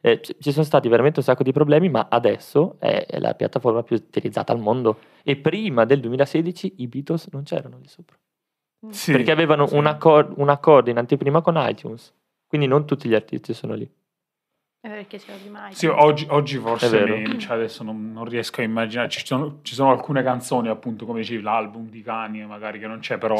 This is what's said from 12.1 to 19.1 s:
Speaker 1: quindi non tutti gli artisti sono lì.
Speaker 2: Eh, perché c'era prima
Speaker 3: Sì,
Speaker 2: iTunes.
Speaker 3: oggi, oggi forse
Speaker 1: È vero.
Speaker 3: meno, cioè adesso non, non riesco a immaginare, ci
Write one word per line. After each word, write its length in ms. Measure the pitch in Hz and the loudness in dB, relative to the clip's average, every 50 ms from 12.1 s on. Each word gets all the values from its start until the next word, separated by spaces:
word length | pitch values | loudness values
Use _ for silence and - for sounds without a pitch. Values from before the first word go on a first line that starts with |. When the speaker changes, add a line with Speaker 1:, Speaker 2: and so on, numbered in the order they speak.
| _ _ _ _ _ _ _ | _ _ _ _ _ _ _
Speaker 1:
quindi 220 | _ - 151 143 131 | _ -2 0 2 4
non 160 | 131 151 151 | 2 2 2
tutti 220 | 147 147 139 - 120 | 0 -2 -4 0 2
gli 60 | 110 | 2
artisti 380 | 107 - - - 131 - - 117 | 2 2 -2 -10 -10 -8 -10 -10
sono 200 | - - 110 110 | -10 -8 -8 -8
lì. 160 | 107 107 - _ _ _ _ _ _ _ _ _ _ _ _ _ _ _ _ _ _ - | -8 -10 -12 _ _ _ _ _ _ _ _ _ _ _ _ _ _ _ _ _ _ -18
Speaker 2:
Eh, 60 | 226 | -16
perché 300 | 208 208 196 202 - 196 | -16 -16 -16 -18 -18 -20
c'era 180 | - - 208 196 | -18 -20 -20 -20
prima 300 | 196 - 208 - - - 95 | -20 -20 -20 -18 -18 -16 -8
Speaker 3:
Sì, 140 | - 170 | -2 -2
Speaker 2:
iTunes. 180 | 160 143 - 147 | 0 4 6 6
Speaker 3:
oggi, 220 | 151 151 147 151 - | 6 6 2 -2 -2
oggi 300 | 143 147 143 131 139 127 | 0 0 0 -2 -6 -6
forse 280 | 113 113 117 113 123 | -4 -4 -2 0 2
Speaker 1:
È 40 | 120 | 2
vero. 240 | 113 110 101 104 107 | 4 4 4 2 0
Speaker 3:
meno, 220 | 110 107 107 - 120 | -2 -4 -6 -6 -6
cioè 180 | 107 - 120 | -6 -6 -4
adesso 260 | 113 113 110 - - 117 | -4 -4 -6 -8 -10 -12
non, 300 | 107 110 110 107 110 110 | -10 -10 -10 -10 -12 -12
non 120 | 110 117 | -12 -12
riesco 340 | 117 117 117 110 - - - | -8 -6 -6 -6 -6 -6 -4
a 40 | 123 | -4
immaginare, 440 | 110 113 113 113 110 110 123 117 | -2 -2 -2 -2 -2 -2 -4 -4
ci 160 | - | -4